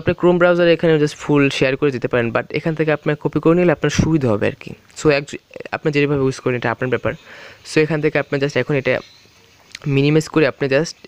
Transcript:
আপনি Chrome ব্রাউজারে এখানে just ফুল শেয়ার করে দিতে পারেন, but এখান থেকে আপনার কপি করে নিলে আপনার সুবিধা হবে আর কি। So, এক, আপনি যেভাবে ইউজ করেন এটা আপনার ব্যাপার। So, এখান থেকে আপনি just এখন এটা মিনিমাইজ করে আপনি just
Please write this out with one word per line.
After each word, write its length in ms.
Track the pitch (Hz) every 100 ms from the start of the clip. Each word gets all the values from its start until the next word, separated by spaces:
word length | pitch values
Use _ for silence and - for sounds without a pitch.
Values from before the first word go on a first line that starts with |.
আপনি 120 | 180 170
Chrome 180 | 175 180
ব্রাউজারে 320 | 180 175 170 160
এখানে 160 | 170 156
just 140 | 147 -
ফুল 200 | - 143 139 -
শেয়ার 140 | 135 135
করে 100 | 147 123
দিতে 120 | 127
পারেন, 140 | 123 117
but 120 | 120 - 151
এখান 160 | 170 156
থেকে 120 | 156 147
আপনার 180 | 151 151
কপি 220 | 147 147
করে 100 | 165 175
নিলে 140 | 175 147
আপনার 140 | 147 -
সুবিধা 280 | 156 160 127
হবে 140 | 104 104
আর 60 | -
কি। 80 | - - _ -
So, 60 | 156 143
এক, 80 | 147 - _ - - -
আপনি 120 | 160
যেভাবে 280 | 143 143 143
ইউজ 140 | 135 -
করেন 140 | 135 123
এটা 100 | 117
আপনার 160 | 113 127
ব্যাপার। 180 | 117 113 160 - - - - -
So, 60 | 160
এখান 140 | 156 156
থেকে 140 | 151 147
আপনি 160 | - 139
just 140 | 143 127
এখন 120 | 123 143
এটা 200 | 127 123 - _ _ _ _ _ _ - 151 139
মিনিমাইজ 300 | 143 156 -
করে 100 | 156 139
আপনি 120 | - 139
just 280 | 135 170 -